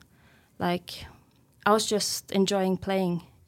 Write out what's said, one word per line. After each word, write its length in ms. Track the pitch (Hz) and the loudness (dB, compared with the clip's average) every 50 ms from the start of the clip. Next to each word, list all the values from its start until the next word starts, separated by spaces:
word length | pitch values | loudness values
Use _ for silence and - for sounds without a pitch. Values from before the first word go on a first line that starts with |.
| - _ _ _ - - - - _ _ _ - | -20 _ _ _ -20 -20 -20 -20 _ _ _ -4
like, 480 | 185 175 175 175 175 - - - - - - - - _ _ _ _ _ _ _ - | -2 -2 -2 -2 -4 -8 -14 -14 -14 -16 -18 -20 -20 _ _ _ _ _ _ _ 2
I 60 | 202 | 4
was 160 | 214 220 220 | 4 4 2
just 460 | - 220 196 - - - - - - | 0 0 0 0 -2 -4 -6 -6 -2
enjoying 460 | - 196 190 185 202 196 190 190 185 180 | 0 2 2 2 2 0 0 0 0 -2
playing 440 | - 196 190 190 190 175 175 165 - - - - - | -2 -2 0 0 0 0 -2 -2 -6 -10 -20 -14 -8